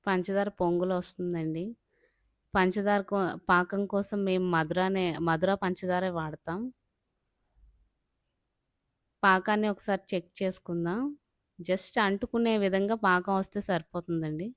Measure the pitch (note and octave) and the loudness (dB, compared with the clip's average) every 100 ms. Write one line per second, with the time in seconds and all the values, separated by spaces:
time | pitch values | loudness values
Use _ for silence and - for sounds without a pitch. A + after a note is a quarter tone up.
0 | - F#3 F3+ G3 G3+ - F3+ F3 F#3 F3+ | 0 -2 0 0 -2 0 0 2 0 -2
1 | F3+ - F3 E3+ D#3+ D#3+ G3+ A#3 _ _ | -4 -6 -4 -2 -4 -4 -8 -12 _ _
2 | _ _ _ _ _ G3+ F#3 G#3 G3+ G3+ | _ _ _ _ _ 2 2 2 2 0
3 | G3 G3+ F3 E3 - F3+ F3+ G3 G3+ G3+ | 0 -2 -2 -4 2 2 2 -2 -2 -2
4 | G3 G#3 F#3+ F#3 F#3 E3+ D#3 F3 F#3 F#3+ | -2 -2 0 0 2 2 2 0 0 2
5 | F3+ D#3 E3+ D#3+ F#3 G3 F#3+ F3+ F3+ F3+ | 0 0 0 2 2 0 -2 -2 -2 0
6 | F#3 E3+ D#3 D#3 - F3 B3+ - _ _ | 0 -4 -6 -8 -8 -6 -6 -12 _ _
7 | _ _ _ _ _ _ - _ _ _ | _ _ _ _ _ _ -20 _ _ _
8 | _ _ _ _ _ _ _ _ _ _ | _ _ _ _ _ _ _ _ _ _
9 | _ _ G3 F#3 F#3 G#3 G#3+ G3+ - G3 | _ _ 4 4 4 2 0 -2 -2 -4
10 | - F#3 E3+ - F#3+ F#3+ - E3+ E3+ G#3 | -2 -4 -4 -4 -4 -4 -6 -4 -2 -2
11 | C#4 D4 _ _ _ - F3 F#3+ - - | -4 -8 _ _ _ -14 -4 -2 0 0
12 | G3+ G3 A#3+ A#3 A#3 A3 G3 F#3+ G3+ A3+ | 0 0 -2 0 2 2 2 2 0 2
13 | G#3 F3+ F3+ G3 F#3+ G#3 G3+ F3 - F3 | 4 4 2 0 0 -4 -2 -2 -2 -8
14 | E3+ E3 D#3 D3+ G#3 | -4 -4 -2 -4 -8